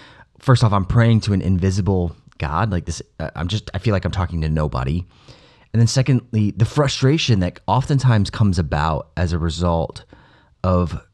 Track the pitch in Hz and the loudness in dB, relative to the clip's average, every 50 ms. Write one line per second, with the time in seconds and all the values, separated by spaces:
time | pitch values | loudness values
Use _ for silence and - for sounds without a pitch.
0 | - - - - - _ _ _ - - 127 117 123 110 104 98 92 - - 120 | -20 -20 -20 -20 -20 _ _ _ 2 4 4 4 4 2 2 2 0 2 2 2
1 | 117 117 113 110 - 107 104 95 - 87 95 87 90 95 92 104 92 101 98 92 | 4 4 4 2 2 0 -2 0 0 0 0 2 0 0 0 0 0 0 0 0
2 | 87 82 - - _ - _ - - 71 73 82 110 110 95 87 76 - 80 - | 0 -2 -6 -10 _ -20 _ -8 -6 -4 -2 -2 -2 -2 -2 -4 -4 -6 -8 -10
3 | - - _ - 80 - - - 82 87 107 107 - - - 92 - 113 104 92 | -12 -16 _ -10 -10 -8 -6 -6 -4 -4 -4 -6 -6 -8 -10 -4 -2 -2 -2 0
4 | - 87 - 95 90 80 82 82 76 78 78 78 76 73 62 64 64 67 78 90 | -2 -4 -2 -2 -4 -4 -4 -4 -2 -2 0 -2 -2 -2 -4 -4 -4 -2 -4 -4
5 | 90 - _ _ _ - - - - _ _ _ _ _ - 113 117 117 - 139 | -6 -8 _ _ _ -20 -20 -20 -20 _ _ _ _ _ 0 2 2 2 2 0
6 | 127 - 131 120 - - - 107 104 101 98 - 110 113 - 147 147 131 - - | 2 2 0 0 0 -2 -2 0 0 0 0 0 -2 0 2 0 0 0 0 2
7 | 131 131 151 165 - - 117 95 90 87 - - - - 98 127 135 - 147 131 | 2 2 2 2 2 0 0 0 0 -2 -4 -6 -4 0 0 0 0 0 0 2
8 | - 127 113 107 98 - - - 110 101 90 92 82 69 - 73 76 80 78 71 | 2 2 2 2 0 0 0 0 2 2 2 0 0 -2 -2 -2 0 0 -2 -4
9 | - - _ - 90 82 87 80 80 85 76 80 87 87 85 82 80 - - - | -6 -8 _ -4 -2 -2 -2 -2 -2 -2 -2 0 0 0 0 0 -2 -4 -8 -14
10 | - _ - - - _ _ _ _ _ _ _ - 92 92 90 87 78 85 73 | -20 _ -20 -20 -20 _ _ _ _ _ _ _ -2 0 2 2 0 -2 -4 -10
11 | - _ | -12 _